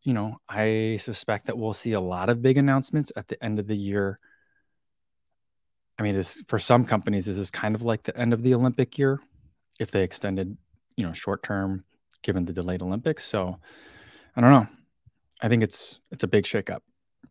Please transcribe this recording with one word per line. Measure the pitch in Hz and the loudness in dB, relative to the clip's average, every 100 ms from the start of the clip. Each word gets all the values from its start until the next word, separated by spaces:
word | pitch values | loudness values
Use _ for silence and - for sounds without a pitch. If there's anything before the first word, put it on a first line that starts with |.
you | 143 | -2
know, | 117 107 113 - | -2 -2 -8 -8
I | 104 107 110 110 110 | 0 2 2 0 -2
suspect | - 107 - 104 - | -6 -6 -4 -4 -4
that | 117 | -4
we'll | 110 | -4
see | 104 120 | -4 -2
a | 107 | -2
lot | 92 90 98 | -2 -2 0
of | 120 | 2
big | 127 131 | 4 4
announcements | 139 135 - 156 143 - | 4 2 2 -2 -2 -8
at | - | -10
the | - | -8
end | 113 107 | -4 -4
of | 101 | -2
the | 104 | -4
year. | 98 101 98 95 _ _ _ _ _ _ _ _ _ _ _ _ _ _ _ _ _ - | -2 0 -2 -4 _ _ _ _ _ _ _ _ _ _ _ _ _ _ _ _ _ -4
I | |
mean, | 107 98 | -2 0
this, | 92 - - | -2 -6 -4
for | 110 | -2
some | - 120 117 | 4 4 4
companies, | 107 101 101 92 | 0 0 -2 -2
this | 95 | -4
is | 98 | -6
kind | - 110 | -4 -4
of | 107 | -2
like | 117 110 | -2 -4
the | - - | -4 -2
end | 120 | 0
of | 113 | 2
the | 123 | 2
Olympic | 123 127 127 127 - | 2 2 0 -2 0
year | 139 139 - _ _ _ _ - | 0 0 -6 _ _ _ _ -8
if | 110 | -2
they | 98 | 0
extended, | 90 - 101 95 95 - _ _ _ - | 0 -2 -4 -4 -4 -8 _ _ _ -6
you | 90 | -6
know, | |
short | 80 - 98 | -6 -4 -6
term, | - 101 95 95 - _ _ - | -4 -4 -2 -6 -10 _ _ -8
given | - 92 87 | -4 -2 -2
the | |
delayed | 82 87 90 | -4 -4 -4
Olympics. | 90 101 160 156 | -4 -4 -4 -4
So | - 107 90 90 - - - - - - _ - | -4 -4 -4 -6 -14 -20 -20 -20 -20 -20 _ 6
I | |
don't | 120 | 8
know. | 135 107 - _ _ _ _ _ _ | 8 6 -6 _ _ _ _ _ _
I | 110 | 2
think | 117 | 2
it's, | 110 - - - _ | 2 -2 -10 -14 _
it's | - | -6
a | 92 | 0
big | 104 | 2
shakeup. | 98 107 - - - _ _ _ - | 2 -2 -4 -8 -12 _ _ _ -20